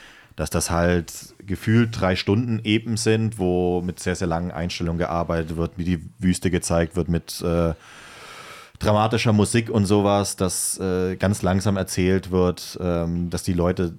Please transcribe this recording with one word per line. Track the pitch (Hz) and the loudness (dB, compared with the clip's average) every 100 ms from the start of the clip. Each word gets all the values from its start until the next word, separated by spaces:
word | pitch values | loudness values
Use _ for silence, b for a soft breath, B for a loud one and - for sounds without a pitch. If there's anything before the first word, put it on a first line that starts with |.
| B B B - | B B B -8
dass | 78 | -4
das | 85 - | -2 0
halt | 85 87 87 78 - - - | 2 2 2 -2 -12 -18 -14
gefühlt | - 87 113 113 117 - | -10 -6 2 2 2 0
drei | 92 92 | 0 0
Stunden | - 104 120 107 | 0 0 0 -2
Epen | 107 110 117 110 | 0 0 0 -2
sind, | 110 110 110 107 | 2 2 2 0
wo | 90 90 90 90 | 0 2 2 0
mit | 90 - | -2 -4
sehr, | 95 87 | -4 -2
sehr | 90 | 0
langen | 82 87 | -2 -4
Einstellungen | 78 90 - 85 85 | -4 -6 -4 -2 -2
gearbeitet | 85 85 85 82 80 82 | -2 -2 -2 -2 -2 -4
wird, | 82 - | -4 -2
wie | |
die | 85 85 - - | -2 -2 -4 -2
Wüste | 92 90 92 | 0 2 0
gezeigt | 85 - 85 82 90 | 0 0 0 0 -2
wird, | 82 | -2
mit, | 85 - - | -2 -4 -6
äh, | 90 85 82 78 B B B B B B B B B - | -2 0 0 -2 B B B B B B B B B -4
dramatischer | 110 104 113 117 120 | 2 2 2 2 2
Musik | 104 98 117 113 | 4 4 2 0
und | 110 98 | 2 4
sowas, | 104 101 101 98 - | 4 4 2 0 -2
dass, | 92 - - - | -2 -2 -4 -4
äh, | 95 92 92 92 | -2 0 -2 0
ganz | - 101 | 0 2
langsam | 90 95 101 98 | 2 2 2 0
erzählt | 92 - 92 95 87 | -2 0 2 2 2
wird, | 92 90 82 - - | 2 2 0 -8 -6
ähm, | 90 85 85 87 87 | -2 -2 -2 -2 -4
dass | 87 | -4
die | - | -2
Leute | 85 87 90 87 | 0 2 0 -2